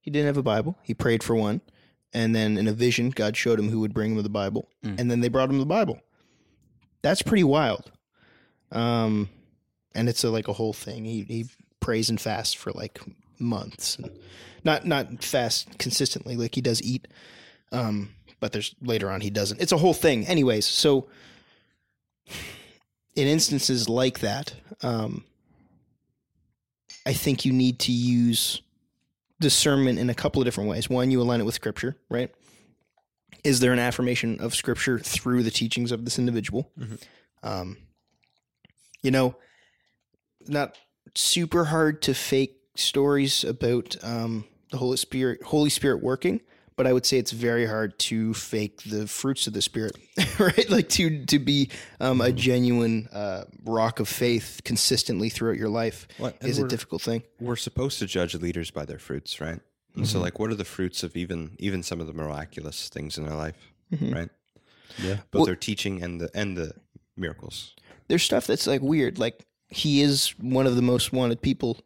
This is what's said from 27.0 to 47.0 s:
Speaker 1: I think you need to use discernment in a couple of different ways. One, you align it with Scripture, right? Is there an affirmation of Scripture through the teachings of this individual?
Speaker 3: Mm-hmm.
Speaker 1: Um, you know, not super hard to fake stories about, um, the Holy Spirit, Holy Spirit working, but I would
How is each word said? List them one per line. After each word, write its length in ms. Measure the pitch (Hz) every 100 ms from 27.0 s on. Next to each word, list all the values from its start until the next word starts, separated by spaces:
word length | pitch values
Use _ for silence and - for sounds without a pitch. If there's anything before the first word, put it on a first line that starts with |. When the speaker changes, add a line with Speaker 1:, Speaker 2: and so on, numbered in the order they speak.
Speaker 1:
I 80 | -
think 320 | 135 - 131
you 80 | 139
need 260 | 127 127 123
to 120 | -
use 680 | 120 123 120 120 113 - - _ _ _ _ _ _ _ _
discernment 580 | 156 - 151 139 131 110
in 100 | 123
a 40 |
couple 280 | 117 147 147
of 40 | 123
different 220 | 117 104
ways. 220 | 104 113
One, 200 | 127 127
you 120 | 131
align 180 | 120 120
it 40 |
with 100 | 110
Scripture, 420 | 117 - 104 120 139 _
right? 200 | 117 123 _ _ _ _ _ _ _ _ _ _ -
Is 160 | 147 127
there 120 | 123
an 60 | 123
affirmation 600 | 120 117 123 123 117 113
of 140 | 117
Scripture 440 | - - 120 - 120
through 440 | - - 127 123
the 60 | 113
teachings 400 | - 117 - 120
of 120 | 117
this 140 | 120 -
individual? 520 | 123 117 104 107 143 -
Speaker 3:
Mm-hmm. 180 | 120 110 - _ _ _
Speaker 1:
Um, 320 | 104 101 92 98 - _ _ _ _ _ _ _ _ _ _ _
you 100 | 135
know, 240 | 131 127 123 _ _ _ _ _ _ _ _ _ _ -
not 280 | 143 139 - _ _ -
super 520 | - - 175 170 170 160
hard 360 | 160 156 151
to 120 | -
fake 420 | 131 - 135 135 - _
stories 720 | - - 143 143 143 135 135
about, 520 | - 120 120 120 - -
um, 420 | - 117 113 113 104 _ _
the 60 | 135
Holy 200 | 127 127
Spirit, 460 | - 135 131 117
Holy 260 | - 156 147
Spirit 320 | - 143 127
working, 380 | - 131 180 208 _ _ _ -
but 100 | 131
I 60 |
would 120 | 127